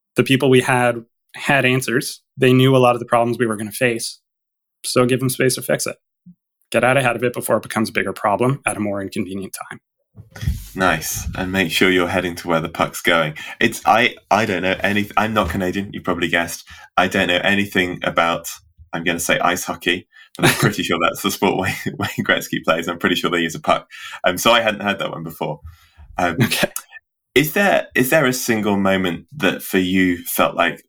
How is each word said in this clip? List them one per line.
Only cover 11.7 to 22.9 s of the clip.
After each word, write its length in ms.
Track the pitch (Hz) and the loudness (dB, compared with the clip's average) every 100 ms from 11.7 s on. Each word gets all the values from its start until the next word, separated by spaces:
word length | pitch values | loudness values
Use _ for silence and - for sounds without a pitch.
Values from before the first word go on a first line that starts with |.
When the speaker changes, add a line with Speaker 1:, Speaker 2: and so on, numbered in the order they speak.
Speaker 2:
sure 180 | - 95 | 2 4
you're 180 | 92 87 | 4 2
heading 280 | 92 90 85 | 0 -2 -4
to 120 | 90 | -2
where 120 | 82 | 0
the 100 | 82 | 0
puck's 320 | - 80 - | -2 -2 -2
going. 340 | - 85 78 78 - - | 0 2 2 -4 -10 0
It's, 220 | 120 - - | 0 0 2
I, 300 | 107 120 - - | 4 2 -2 0
I 140 | 98 110 | 0 2
don't 180 | 90 | 0
know 140 | 92 92 | -2 0
any, 280 | 98 104 101 - | 0 0 -2 0
I'm 180 | 107 | 0
not 160 | 110 85 | 0 0
Canadian, 440 | 101 90 95 98 | 0 -2 -2 -6
you 80 | 101 | -6
probably 260 | - 85 85 | -4 -2 0
guessed. 400 | 85 85 - - - - - | 0 -2 -6 -16 -20 -6 0
I 100 | 92 | 0
don't 200 | 98 87 | 2 2
know 120 | 87 | 2
anything 560 | 95 101 98 98 90 90 | 2 0 0 0 -2 -2
about, 460 | 90 87 85 82 - - _ _ - | -2 0 0 0 -6 -14 _ _ -12
I'm 100 | 82 | -6
gonna 160 | 85 85 | -4 -2
say 200 | - 82 | -2 0
ice 240 | 85 90 | 0 -2
hockey, 440 | - 87 90 90 - - - - | -4 -6 -2 -4 -6 -20 -20 0
but 80 | - | 0
I'm 80 | - | 2
pretty 280 | 104 101 | 0 -2
sure 140 | 87 85 | -2 0
that's 200 | 85 - | 0 -2
the 100 | 98 | -4
sport 260 | - 98 90 | 0 0 0
<laughs> 0 | |
Wayne, 380 | 92 - - - | -2 -4 -8 -6
Wayne 280 | - - 98 | -6 -4 -2
Gretzky 380 | 92 - - | -2 -2 -4
plays. 240 | - 82 | 0 0
I'm 120 | 82 | -2